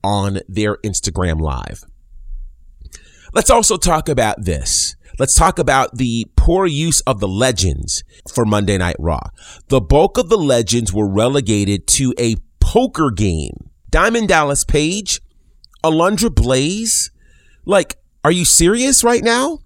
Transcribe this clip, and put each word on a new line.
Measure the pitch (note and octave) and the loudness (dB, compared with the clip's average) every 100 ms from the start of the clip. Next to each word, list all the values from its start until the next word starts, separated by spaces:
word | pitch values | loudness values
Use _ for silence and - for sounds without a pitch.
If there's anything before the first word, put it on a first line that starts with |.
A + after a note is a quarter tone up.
on | G2 G2+ G2 F#2+ - | -2 -2 -2 -4 -6
their | G2 G#2+ G2+ | -4 -2 -2
Instagram | G#2 F2+ - F2+ F2+ D#2+ | -4 -6 -6 -2 -2 0
Live. | D#2 C2 G1+ - - - - - - - - - - - - - - - - | -2 -4 -8 -14 -18 -20 -20 -20 -14 -12 -12 -18 -20 -20 -20 -20 -20 -20 -4
Let's | - - | 0 2
also | A#3 A3 F#3+ | 2 2 0
talk | F3+ D#3 D3+ | 0 -2 -2
about | C3+ A2 - F#2 | -2 0 -2 -4
this. | D#2 B1 - - - - - | -4 -4 -4 -4 -8 -18 -6
Let's | C3+ - | 0 2
talk | E3 F3+ | 2 2
about | C3 C3+ B2+ A#2+ | 0 2 0 -2
the | B2+ A#2 A2+ - | -4 -2 -2 2
poor | - F3+ F#3+ | 4 4 2
use | C#3+ E3 D3 | 0 0 0
of | - A#2+ | 0 -2
the | G2 | -2
legends | F#2+ C3 A2+ F#2 C#2 - - - - - | 0 0 0 -2 -2 -6 -8 -10 -20 -8
for | - A2 | -2 2
Monday | G#2 G2+ G2 | 2 0 0
Night | F2 - | -2 -2
Raw. | E2 D2+ - - - - _ | -4 -4 -6 -16 -20 -20 _
The | - | 0
bulk | E2+ C#3+ F#3+ - | 4 4 4 2
of | F3+ | 0
the | G#3+ | 0
legends | D3 A#2+ G#2+ A#2+ G#2+ | 2 2 2 -2 0
were | F#2+ G#2 | -2 0
relegated | F#2+ A#2 C#3 G#2 G#2 G2+ G2+ - | 2 2 0 0 0 0 -2 -2
to | - C3 B2 | 0 0 0
a | A#2+ A2 - _ | -2 -2 -8 _
poker | - A3+ B3+ - D3+ | 2 4 0 0 -2
game. | F#2 G#2 E2 C#2 - - _ - | 0 -2 -2 -6 -12 -18 _ -2
Diamond | D#3 F#3+ A#3 G#3 | 2 2 0 2
Dallas | E3+ D3 C#3+ | 2 2 -2
Page, | - D3 D3+ G3 F#3 - - _ _ _ _ _ | 0 0 0 -4 -6 -8 -8 _ _ _ _ _
Alundra | D#3+ D#3+ F3+ G#3 A#3 | 0 2 2 2 0
Blaze, | B2+ A#2+ C3 C#3+ G3+ A3+ - - _ _ _ _ _ - | 2 2 2 0 -4 -2 -2 -4 _ _ _ _ _ 0
like, | G3 - - _ _ | 0 0 -10 _ _
are | D3 | 0
you | F3+ E3+ | 0 2
serious | - E3+ A3+ C4 C4+ | 4 4 2 2 2
right | A#3 A#3+ | 2 2
now? | A3+ A#3 C#4 D#4 | 2 0 0 -6